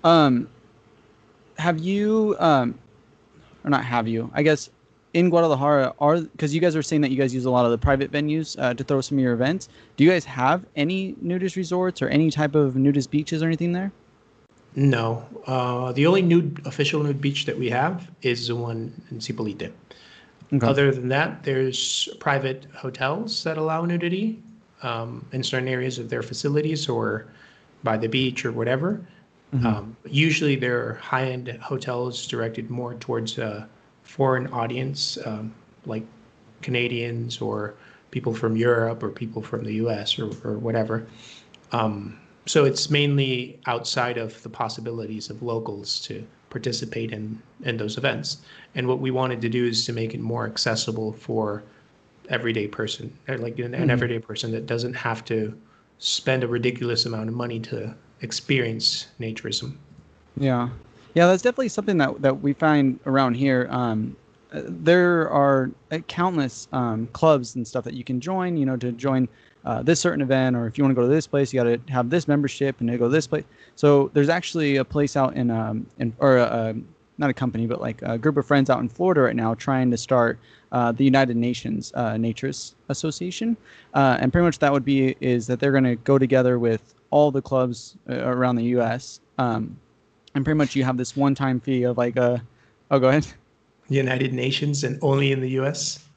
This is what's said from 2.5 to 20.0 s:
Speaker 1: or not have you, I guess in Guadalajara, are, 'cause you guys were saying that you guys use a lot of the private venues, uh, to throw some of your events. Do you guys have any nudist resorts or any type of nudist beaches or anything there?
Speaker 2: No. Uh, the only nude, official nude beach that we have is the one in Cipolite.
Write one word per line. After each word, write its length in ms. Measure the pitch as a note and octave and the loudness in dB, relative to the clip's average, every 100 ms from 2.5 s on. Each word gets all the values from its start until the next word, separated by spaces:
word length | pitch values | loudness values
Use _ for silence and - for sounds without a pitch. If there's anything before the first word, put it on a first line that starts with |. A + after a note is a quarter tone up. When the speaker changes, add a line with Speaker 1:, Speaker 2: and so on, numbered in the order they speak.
| C#3 A#2+ - - _ _ _ _ - - - | 4 2 -4 -16 _ _ _ _ -20 -20 -8
Speaker 1:
or 60 | - | 0
not 140 | C#3 | 0
have 220 | A#2+ A#2+ A2+ | 2 -2 0
you, 240 | A2+ A#2+ | -4 -4
I 80 | - | 0
guess 280 | D3+ D3+ - _ _ _ _ | 2 2 -2 _ _ _ _
in 160 | E3+ F3 | 2 4
Guadalajara, 640 | E3+ E3 C3+ C#3+ D3 C3 - | 4 4 2 4 4 2 2
are, 220 | D3 E3+ D#3+ - | 2 2 -2 -4
'cause 160 | D#3 | -2
you 80 | D#3+ | 2
guys 160 | F3 D#3 | 2 2
were 60 | |
saying 180 | D3 D#3 | 0 0
that 100 | C#3+ | 2
you 60 | C3 | 2
guys 160 | C3+ | 0
use 120 | B2+ B2+ | 0 2
a 40 | |
lot 140 | B2 | 4
of 60 | A#2+ | 4
the 80 | A#2 | 4
private 340 | D3 C3+ C#3 | 2 2 0
venues, 420 | D3 D3+ D#3 D3+ - | -2 0 -2 -4 -2
uh, 160 | B2+ | -2
to 100 | A#2+ | -2
throw 160 | C3 C#3 | 0 0
some 160 | C3 C#3+ | 0 0
of 60 | |
your 80 | B2+ | 2
events. 380 | A#2 C3 F#3 - - - - | 2 0 -2 -6 -20 -18 4
Do 80 | |
you 60 | D#3 | 6
guys 160 | F3+ C#3 | 6 0
have 400 | C3 B2+ F3 F#3 - | 0 2 2 -2 -4
any 380 | D3 F#3+ F#3+ - | -2 -2 -4 -6
nudist 340 | E3+ F3+ F#3 F#3+ | -4 -2 -2 -4
resorts 460 | E3+ F3+ F#3 - | -2 0 -2 -2
or 60 | B2 | 2
any 220 | C#3 D#3+ | 4 4
type 240 | D3 D3+ | 2 2
of 220 | D3+ C#3+ C3 | 4 4 4
nudist 340 | C#3 C#3+ B2+ | 4 4 0
beaches 320 | D3 D3+ D#3+ | -2 -2 -2
or 40 | E3 | 0
anything 260 | E3 E3+ | 0 0
there? 180 | F3 G3 - _ _ _ _ _ _ _ | -2 -4 -10 _ _ _ _ _ _ _
Speaker 2:
No. 500 | - C#3 A#2+ A2+ A2+ - - - | 2 4 4 0 -2 -8 -14 -4
Uh, 460 | C3 B2 B2 B2+ | -2 0 -2 -2
the 140 | B2 D#3 | 2 4
only 140 | F#3+ | 6
nude, 400 | F3 E3+ D3 - - | 6 4 4 -6 -10
official 360 | - C#3+ D#3 | -2 0 0
nude 200 | D3 C#3 | 0 0
beach 240 | C#3 C#3+ - | -2 -2 -4
that 120 | B2 | -4
we 120 | B2 | -2
have 400 | B2 D3+ F3+ - - | 0 0 -2 -10 -4
is 280 | B2+ A#2+ A#2 | -2 -2 -4
the 80 | A#2+ | -4
one 360 | A#2 A2+ A2+ - - | -4 -6 -8 -14 -14
in 80 | A#2+ | -12
Cipolite. 540 | - A2+ A2 G2 - - _ - | -8 -6 -6 -6 -12 -14 _ -20